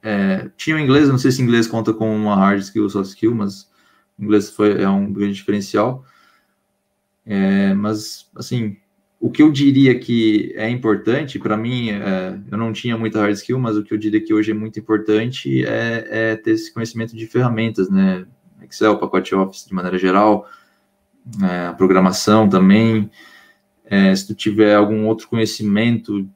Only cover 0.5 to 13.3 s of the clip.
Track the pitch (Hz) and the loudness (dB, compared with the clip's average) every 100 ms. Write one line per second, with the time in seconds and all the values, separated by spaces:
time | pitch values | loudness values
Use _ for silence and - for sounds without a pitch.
0.5 | _ - 156 143 139 147 131 135 127 123 | _ -4 -2 2 4 4 2 2 2 2
1.5 | 117 113 117 107 110 113 107 107 101 98 | 2 0 -2 -2 -2 -2 -2 0 2 2
2.5 | 101 95 110 104 101 95 - 113 120 101 | 2 -4 -4 -2 -2 -6 -2 -2 0 -4
3.5 | 98 - _ _ _ _ _ 104 107 98 | -8 -20 _ _ _ _ _ 0 0 0
4.5 | - 104 98 98 98 101 98 101 98 - | 0 2 2 2 0 -2 -2 -4 -4 -4
5.5 | 104 98 - 107 131 - _ _ _ _ | -4 -2 -2 -2 -4 -14 _ _ _ _
6.5 | _ _ _ _ _ _ _ - 101 98 | _ _ _ _ _ _ _ -6 0 2
7.5 | 98 98 98 104 107 - - _ - 123 | 2 2 0 -2 -4 -8 -16 _ -18 -6
8.5 | 123 110 101 _ _ _ _ 117 - 151 | -4 -4 -8 _ _ _ _ -6 4 4
9.5 | 139 143 131 135 123 - 120 110 104 - | 6 2 4 4 2 0 0 2 2 -2
10.5 | - 110 123 113 101 107 135 147 104 104 | -6 -6 -2 0 0 0 -2 -4 -8 -4
11.5 | 107 117 127 117 101 98 95 92 95 98 | -4 -4 -4 -4 -6 -4 -4 -6 -10 -10
12.5 | 101 113 107 123 113 113 110 104 | -6 -6 -6 -6 -4 -4 -2 -2